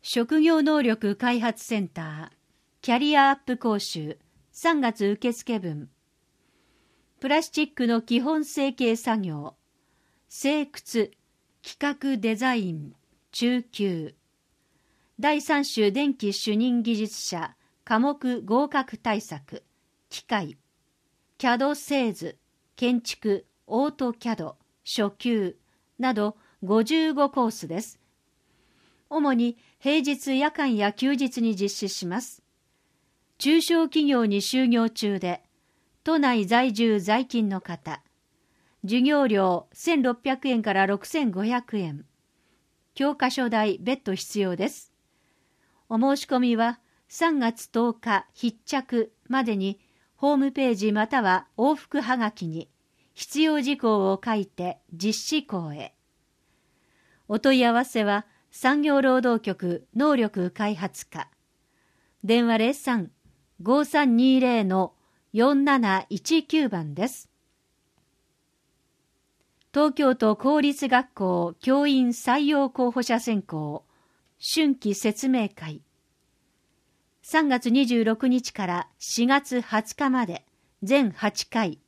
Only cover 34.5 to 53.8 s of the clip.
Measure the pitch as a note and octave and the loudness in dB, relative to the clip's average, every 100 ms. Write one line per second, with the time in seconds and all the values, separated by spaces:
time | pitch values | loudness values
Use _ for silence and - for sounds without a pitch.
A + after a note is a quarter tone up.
34.5 | B3+ B3+ A#3+ A3+ A3+ G#3 G3 F3+ F3 _ | 0 2 2 0 -2 -4 -2 -4 -6 _
35.5 | _ _ _ _ _ - D#4+ C#4 A#3+ F#3 | _ _ _ _ _ 0 2 4 2 4
36.5 | A#3 B3+ G#3 A#3 G#3 F3+ A3 B3+ A#3 G#3 | 4 2 2 2 2 2 0 0 -2 0
37.5 | F#3+ - E3+ - D#3 _ _ _ _ _ | -2 -8 -12 -10 -12 _ _ _ _ _
38.5 | _ _ _ F#3+ A#3+ C4 D4 C4 G3+ F#3+ | _ _ _ -2 2 4 4 4 4 2
39.5 | F3 - - - D#4+ B3+ A#3+ C#4 C4 C4+ | 0 -4 -6 0 2 2 0 -4 -4 0
40.5 | A#3+ G#3+ F#3+ F#3+ G3 - D#4+ C4 F#3 G#3+ | 0 0 0 2 0 -2 -2 -2 -2 -2
41.5 | B3 A#3+ G#3+ E3+ C#3+ - _ _ _ _ | -4 -4 -6 -6 -8 -16 _ _ _ _
42.5 | _ _ _ _ - C#4 D4 B3+ C4 B3 | _ _ _ _ -4 -2 0 -2 0 0
43.5 | A3 G#3+ F#3 F#3 C4+ - F#3+ - G#3 F#3+ | 0 0 -2 -4 -4 -4 -6 -6 -2 -2
44.5 | F3 G#3 - - _ _ _ _ _ _ | -2 -4 -6 -20 _ _ _ _ _ _
45.5 | _ _ _ _ A3+ C4+ C#4 - B3+ B3 | _ _ _ _ 0 2 0 0 0 2
46.5 | A3+ A#3 A#3 _ _ _ - E4 D4 A#3 | 2 0 -2 _ _ _ -2 0 2 -2
47.5 | A#3 - A3+ A#3+ A3+ A#3 G3 - - A#3+ | -4 -6 -2 -2 -2 -2 -2 -2 -6 -6
48.5 | - - C#4 C4 A#3+ A3 _ _ C4 A#3 | -6 -6 -6 -2 -2 -2 _ _ -2 0
49.5 | G3+ F#3+ G3 _ _ _ _ C#4 D4 C#4 | -2 -4 -6 _ _ _ _ 2 2 0
50.5 | C4+ C4 G#3+ G#3+ G#3 A3 C#4 G3+ F#3 - | 0 0 0 0 0 0 0 2 0 -2
51.5 | - B3+ D4+ - C#4+ A#3 B3+ A3 - E3+ | 0 0 0 -4 -6 -2 -2 -2 -4 -8
52.5 | D#3+ - _ _ _ _ - - C#4+ D#4 | -8 -12 _ _ _ _ -18 -8 0 2
53.5 | D4+ C4 C#4 | 2 0 0